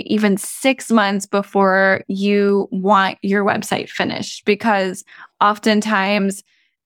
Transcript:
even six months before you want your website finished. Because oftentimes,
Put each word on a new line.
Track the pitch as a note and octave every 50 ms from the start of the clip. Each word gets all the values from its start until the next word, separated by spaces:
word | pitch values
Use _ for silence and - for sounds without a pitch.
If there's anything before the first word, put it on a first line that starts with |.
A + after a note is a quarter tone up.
| -
even | - A3 G#3+ G#3+ G3+ F#3+
six | F#3 - - - - - C4 C4 - - -
months | A3+ A3 G3+ G3 G3+ F#3+ -
before | - - G3+ G3 - - G3+ G3 F#3+ F#3 F#3+ G3 F#3+ F#3+ F#3+ -
you | - G3 F#3+ G3 G3+ G3+ G3+ G3+ G3+ G3+ G3 - -
want | - F#3+ F#3 G3 G#3 F#3+ F#3+ F#3+ - -
your | - G3 G3 G#3 G3
website | G#3 A3 A3 G#3+ - - - - -
finished. | - - F#3 - - - G3+ - - - -
Because | G#3+ G3+ G3+ - A#3 G#3 G3 F#3+ F#3 F#3 - - _ - - - - _ _
oftentimes, | G3+ G#3 G#3+ G#3+ - A3+ G#3+ G#3+ G#3 G#3+ G#3+ F#3+ F#3+ G3+ G#3 G#3 G3 G3 G3 - - _ _ _ _ _ _ _ _